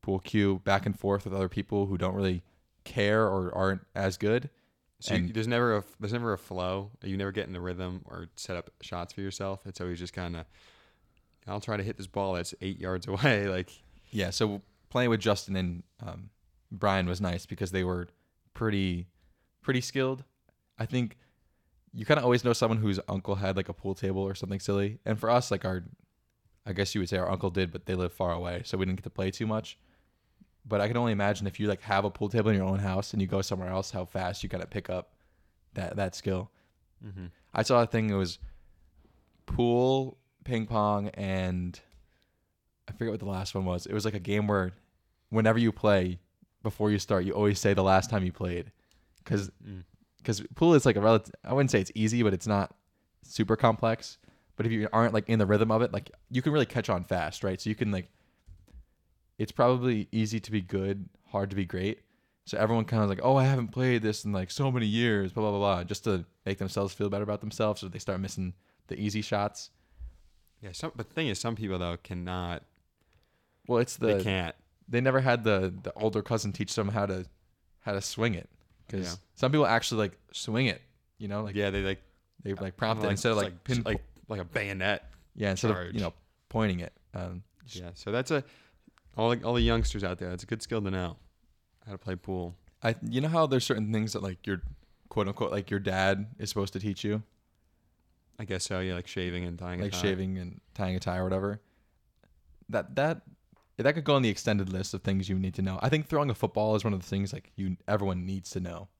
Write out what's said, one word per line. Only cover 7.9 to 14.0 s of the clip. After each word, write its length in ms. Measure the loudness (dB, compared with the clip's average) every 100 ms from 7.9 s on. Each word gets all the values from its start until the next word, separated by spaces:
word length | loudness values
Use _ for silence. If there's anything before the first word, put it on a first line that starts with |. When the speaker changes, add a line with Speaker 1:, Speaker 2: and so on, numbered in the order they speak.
| -8 -12
Speaker 2:
or 220 | -14 -14 -14
set 200 | -8 -8
up 140 | -8 _
shots 320 | -10 -8 -8
for 80 | -8
yourself. 460 | -8 -6 -6 -6 -12
It's 140 | -10
always 180 | -8 -6
just 140 | -8
kinda, 320 | -8 -8 -8 -12 -20 -20 _ _ _ _ _ _ _ -10
"I'll 140 | -8
try 160 | -4 -4
to 60 |
hit 140 | -4 -6
this 80 | -6
ball 280 | -2 -2
that's 200 | -2 -4 -6
eight 180 | -8 -6
yards 280 | -4 -4 -4
<laughs> 20 |
away." 400 | 2 4 4 0
Like 220 | -2 -6 -12 _ -20